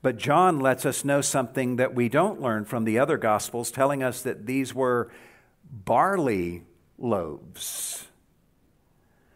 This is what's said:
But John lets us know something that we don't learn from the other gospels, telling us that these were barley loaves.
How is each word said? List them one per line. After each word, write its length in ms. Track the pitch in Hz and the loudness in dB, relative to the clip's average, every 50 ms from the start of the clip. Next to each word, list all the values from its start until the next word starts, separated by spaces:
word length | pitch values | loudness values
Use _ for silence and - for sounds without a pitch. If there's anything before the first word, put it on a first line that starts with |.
| - | 0
But 160 | 131 123 113 | 0 -2 0
John 420 | 107 123 143 165 185 185 170 143 | 0 2 4 6 6 4 4 4
lets 240 | 131 135 127 127 - | 4 2 2 2 0
us 220 | 147 127 - - | -2 -2 -2 0
know 160 | 139 143 143 135 | 0 2 2 2
something 540 | - - 143 127 123 - 139 127 123 123 | 2 0 0 -2 0 -2 -2 -2 -2 0
that 180 | 117 127 131 - | 0 0 0 2
we 160 | 123 123 117 | 0 0 2
don't 280 | 117 147 175 208 208 - | 4 2 2 2 0 -2
learn 280 | 143 123 110 107 104 | -2 -2 -2 -2 -4
from 180 | - - 120 113 | -4 -4 -2 0
the 140 | 113 107 117 | 2 2 2
other 180 | 135 151 156 | 2 2 2
gospels, 540 | 117 101 113 107 104 - - - 117 117 - | 0 2 2 2 2 0 -4 -6 -6 -6 -6
telling 320 | - - 135 139 143 139 131 | -2 0 0 2 2 0 -2
us 180 | 127 120 - | -4 -4 -4
that 240 | - 127 - - 101 | -6 -6 -6 -6 -6
these 300 | 110 127 135 135 117 104 | -4 -2 -2 -2 -2 -2
were 360 | 127 131 127 123 120 113 - - - - - - _ _ _ _ _ _ - | -2 0 2 2 0 -2 -4 -10 -20 -20 -20 -20 _ _ _ _ _ _ -20
barley 920 | 139 107 98 - 113 123 151 185 196 190 151 131 110 95 85 85 87 87 - _ _ _ _ _ _ - | -18 -14 -2 2 2 4 4 2 2 0 0 2 0 0 0 -2 -6 -8 -12 _ _ _ _ _ _ -8
loaves. 1080 | - 120 110 98 85 78 73 - - - - - - - - - - - - - - - _ _ _ _ _ _ _ _ _ _ _ _ _ _ _ _ _ _ _ _ _ _ _ _ _ | -2 -2 0 0 -2 -4 -8 -12 -14 -20 -16 -14 -12 -10 -8 -8 -8 -8 -10 -12 -14 -18 _ _ _ _ _ _ _ _ _ _ _ _ _ _ _ _ _ _ _ _ _ _ _ _ _